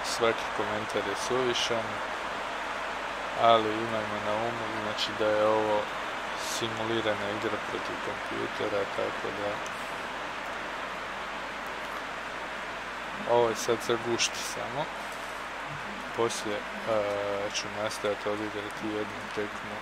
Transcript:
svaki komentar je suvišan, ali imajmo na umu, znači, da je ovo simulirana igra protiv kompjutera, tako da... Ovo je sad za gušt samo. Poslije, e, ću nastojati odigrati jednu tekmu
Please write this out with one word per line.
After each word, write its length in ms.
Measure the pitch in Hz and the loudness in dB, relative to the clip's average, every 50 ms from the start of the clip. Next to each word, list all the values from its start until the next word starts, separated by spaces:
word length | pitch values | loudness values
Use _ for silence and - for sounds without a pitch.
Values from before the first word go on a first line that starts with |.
| - | -2
svaki 400 | - - - 120 113 113 - - - - | -2 2 4 6 4 4 4 0 -2 0
komentar 460 | - 107 104 107 107 107 - - 107 95 98 | 0 0 0 0 0 -2 0 0 0 2 2
je 80 | 98 - - - | 0 0 0 2
suvišan, 560 | 123 127 127 123 120 - - - 120 113 113 110 104 - - - - - - - - - - - - - - - - - - - - - - - - - - - - - | 2 4 4 4 4 2 2 2 2 2 0 0 -2 -2 -2 -4 -4 -4 -4 -4 -4 -4 -4 -4 -4 -4 -2 -2 -2 -2 -2 -4 -4 -4 -4 -4 -4 -4 -4 -2 2 6
ali 260 | 113 117 113 113 110 107 | 8 10 10 8 6 4
imajmo 480 | 107 110 113 113 113 110 107 107 107 104 104 | 2 0 0 0 0 0 0 0 -2 -2 0
na 80 | 104 107 | 0 0
umu, 320 | 107 117 120 117 117 113 110 110 110 | 2 0 0 0 -2 -2 -2 -2 -2
znači, 280 | 107 107 107 - - - 110 110 | -2 -2 0 0 0 0 2 4
da 80 | 110 | 4
je 200 | 107 107 107 107 | 6 6 8 8
ovo 360 | 107 110 110 107 107 104 107 104 - - - - - - - - - - - | 8 6 6 6 6 4 4 2 0 -2 -4 -4 -4 -4 -4 -4 -4 -4 -2
simulirana 880 | - - - - 117 113 113 113 110 110 117 113 107 110 104 98 101 101 | -2 -2 0 0 0 0 0 0 2 2 2 4 4 4 2 2 0 0
igra 280 | 104 107 110 110 104 101 - - | 0 0 0 0 0 0 -2 -2
protiv 280 | - 95 - - - - - | -2 -2 -2 -2 -4 -2 -2
kompjutera, 760 | 107 101 - - - 110 113 113 113 - - 123 107 104 101 98 - - | -2 -2 -2 -4 -4 -2 -2 -2 -2 0 0 0 2 2 0 0 0 0
tako 320 | - 107 104 - - - 117 104 104 | 0 0 0 0 -2 -2 -2 -2 -2
da... 100 | 104 104 104 - - - - - - - - - - - - - - - - - - - - - - - - - - - - - - - - - - - - - - - - - - - - - - - - - - - - - - - - - - - - - - - - - - - - - - - - - - - 120 | -2 -2 -2 -2 -4 -4 -4 -6 -6 -6 -4 -4 -4 -4 -4 -4 -4 -4 -6 -4 -4 -4 -4 -4 -4 -4 -4 -4 -4 -4 -4 -6 -6 -6 -6 -6 -6 -6 -6 -6 -6 -6 -6 -6 -6 -6 -6 -6 -6 -4 -6 -6 -6 -6 -6 -6 -6 -6 -6 -6 -6 -6 -6 -6 -6 -6 -6 -6 -6 -6 -6 -6 -6 -6 -6 -4 2 4 6
Ovo 140 | 120 120 117 | 6 6 6
je 60 | 110 | 4
sad 240 | - - - 117 113 - | 0 2 2 2 2 2
za 100 | - 120 113 117 | 0 0 0 2
gušt 260 | 120 117 110 - - - | 0 2 2 2 0 0
samo. 500 | - - - - 113 110 113 120 139 156 - - - - - - - - - - - - - - - - - - - - - - - - - - | -2 -4 -4 -4 -4 -4 -4 -2 -4 -4 -4 -4 -6 -6 -6 -6 -8 -8 -8 -8 -8 -8 -6 -6 -6 -6 -6 -6 -6 -6 -6 -6 -6 -6 -6 2
Poslije, 400 | 117 117 117 - - - 107 104 | 2 2 2 2 0 -2 -2 -2
e, 40 | 104 - - - 104 - 117 110 107 104 104 104 101 101 101 101 101 101 104 - | -2 -4 -4 -6 -4 0 2 2 4 4 2 2 0 0 0 0 0 -2 0 -2
ću 120 | - - 107 104 104 | -2 -2 -2 -2 -2
nastojati 460 | 107 110 - - - 107 101 - - 107 | -2 -2 -2 0 0 0 0 2 0 -2
odigrati 580 | 104 107 110 104 104 104 101 104 - - 104 | 0 0 -2 -2 -4 -4 -6 -6 -6 -4 -4
jednu 340 | 107 107 107 107 101 98 - - - - | -2 -2 -2 -2 -4 -4 -6 -6 -4 -2
tekmu 420 | 110 104 104 - - - 107 104 107 | -2 -2 -2 -4 -6 -6 -6 -6 -8